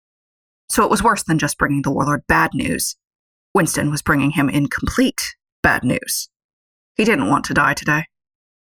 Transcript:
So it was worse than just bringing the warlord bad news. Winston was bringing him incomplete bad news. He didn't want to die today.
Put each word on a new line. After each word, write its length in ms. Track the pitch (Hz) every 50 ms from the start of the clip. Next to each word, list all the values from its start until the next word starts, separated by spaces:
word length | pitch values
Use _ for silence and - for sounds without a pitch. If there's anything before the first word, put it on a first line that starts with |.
| _ _ _ _ _ _ _ _ _ _ _ _ _ -
So 140 | - 240 208
it 60 | -
was 120 | - 190
worse 200 | 202 233 214 -
than 160 | - - 160 151
just 200 | 147 143 - -
bringing 240 | - 147 143 143
the 80 | 135 139
warlord 360 | 135 - 135 143 143 - -
bad 280 | - 160 160 160 160 -
news. 420 | 135 - - 147 - - - - _ _ _ _ _ _ _ _ _ _ _
Winston 380 | - 196 165 - - - 147 147
was 100 | 151 143
bringing 300 | - - 151 143 135 143
him 180 | 151 - 143 135
incomplete 840 | - 147 143 - - - - - - 247 262 - - - - - - _ _ _ _ _
bad 220 | - 147 - - -
news. 460 | 127 - - - - - - - - _ _ _ _ _ _ _ _ _ _ _ _ _
He 100 | - 214
didn't 240 | 226 208 143 95 95
want 160 | - - -
to 80 | - -
die 200 | - 147 139 143
today. 320 | - - 156 151 151 160 - _ _ _ _ _ _ _ _ _ _ _ _ _